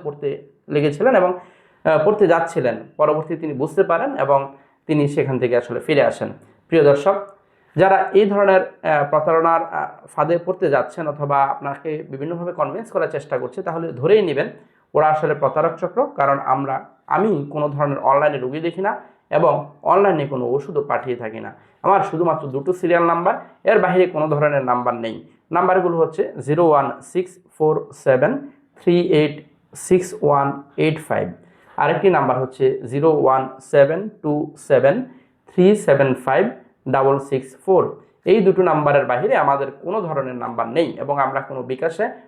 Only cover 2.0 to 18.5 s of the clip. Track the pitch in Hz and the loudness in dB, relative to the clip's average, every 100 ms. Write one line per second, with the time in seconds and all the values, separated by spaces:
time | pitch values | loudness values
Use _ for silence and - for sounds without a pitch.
2 | 202 202 185 139 - 165 123 110 - - | 2 4 4 2 0 -2 -4 -4 -6 -2
3 | 151 151 160 160 160 127 156 - 190 170 | 0 0 -4 -8 -6 -4 -4 0 0 0
4 | 285 262 135 139 139 - _ _ - 151 | -2 -2 0 0 -2 -14 _ _ -2 0
5 | 143 143 131 127 123 120 - 120 - 143 | 0 0 -2 0 0 0 -2 -6 0 2
6 | 117 - 107 - _ _ - 165 143 139 | 2 0 -8 -12 _ _ 0 4 4 4
7 | 196 202 - - _ _ _ 147 190 190 | 2 -2 -4 -20 _ _ _ 2 4 4
8 | 190 196 208 202 196 190 - - 170 147 | 2 2 4 2 4 4 2 -6 -2 0
9 | 143 151 160 165 165 165 - - - - | 2 0 2 2 2 0 -2 -6 -8 -10
10 | - - 151 170 185 180 170 135 - - | -10 -4 -2 -2 -2 -2 0 0 -2 -6
11 | 151 147 143 139 139 139 139 139 160 156 | -8 -6 -2 0 0 -2 -8 -8 -8 -10
12 | 156 135 156 170 175 175 139 180 220 185 | -10 -10 -10 -8 -8 -6 -6 -6 -6 -4
13 | 160 147 - 127 127 - 185 165 165 123 | -4 -6 -6 -6 -6 -10 -8 -8 -8 -4
14 | 151 214 180 139 - - _ _ _ 151 | 2 2 2 -2 -4 -8 _ _ _ 0
15 | 156 156 156 143 135 151 165 - 180 233 | 2 2 -2 0 -2 0 -2 -2 -6 -2
16 | 277 - 139 139 - 135 139 139 - _ | -2 0 0 0 0 -2 -2 -6 -10 _
17 | - 151 220 160 143 151 147 143 143 139 | -4 0 0 -2 -4 -4 -4 -2 -2 0
18 | 123 139 151 139 127 | 2 2 2 0 -6